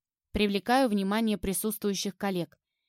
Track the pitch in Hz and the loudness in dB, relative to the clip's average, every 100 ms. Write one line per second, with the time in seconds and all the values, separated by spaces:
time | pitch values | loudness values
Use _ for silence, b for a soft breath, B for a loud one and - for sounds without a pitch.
0 | _ _ _ 208 208 196 - 254 262 202 | _ _ _ 0 0 0 2 2 4 2
1 | 190 214 226 208 196 185 220 208 208 190 | 0 0 0 0 -2 -2 -2 -2 -2 -2
2 | 202 - 202 180 160 _ _ _ | -4 -4 -4 -4 -6 _ _ _